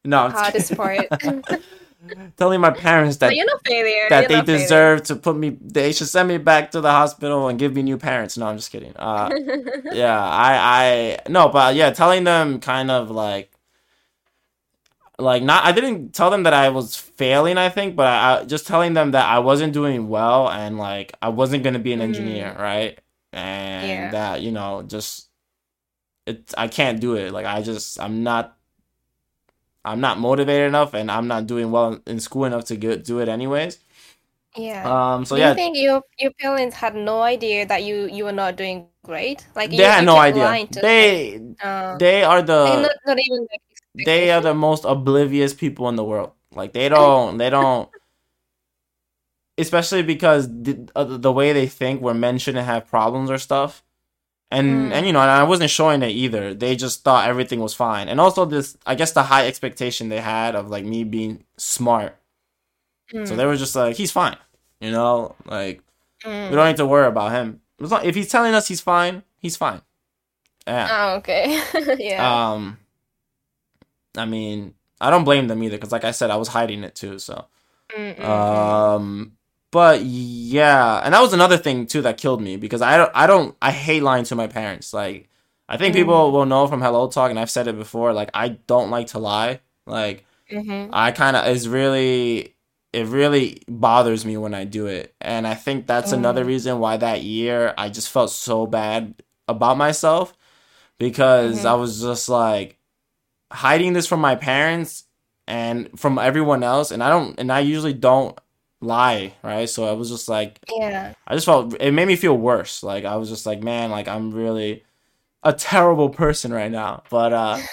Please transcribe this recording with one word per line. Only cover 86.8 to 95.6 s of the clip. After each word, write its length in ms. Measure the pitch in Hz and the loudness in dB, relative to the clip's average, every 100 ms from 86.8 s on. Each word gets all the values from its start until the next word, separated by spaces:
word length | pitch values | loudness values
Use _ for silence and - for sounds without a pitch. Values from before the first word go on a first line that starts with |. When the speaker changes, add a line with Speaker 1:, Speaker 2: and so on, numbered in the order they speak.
Speaker 1:
Hello 260 | 127 120 127 | 0 0 0
Talk, 220 | 139 127 | 0 0
and 80 | 113 | 0
I've 120 | 113 | -4
said 160 | 123 120 | -4 -4
it 100 | 107 | -6
before, 360 | 107 113 120 | -8 -2 -2
like, 180 | 107 104 | -2 -4
I 160 | 101 120 110 - | -4 -6 -6 0
don't 240 | 123 107 | 0 2
like 160 | 120 120 | -6 -6
to 100 | 110 | -8
lie. 420 | 104 104 117 131 _ _ - | -4 -2 -2 -6 _ _ -10
Like, 380 | 110 107 98 _ _ - | -6 -6 -8 _ _ -14
Speaker 2:
Mm-hmm. 400 | 208 214 196 202 | -12 -10 -10 -6
Speaker 1:
I 200 | - 117 | 0 0
kinda, 380 | 123 135 127 123 | 2 2 2 2
it's 160 | 127 117 | -2 -2
really, 880 | 127 135 135 131 127 120 113 - _ _ _ - | -2 0 0 0 0 -2 -4 -8 _ _ _ -10
it 140 | 117 113 | -8 -4
really 560 | 135 147 143 120 - - | 0 2 2 0 -6 -14
bothers 580 | 117 117 120 120 110 110 | -2 4 4 4 0 -4
me 120 | 107 | -6
when 160 | 107 101 | -8 -8
I 100 | 98 | -8
do 220 | 107 104 | -8 -6
it. 280 | 92 - - | -8 -12 -12
And 260 | - 113 113 | -8 -6 -4
I 80 | |
think 320 | 113 | -6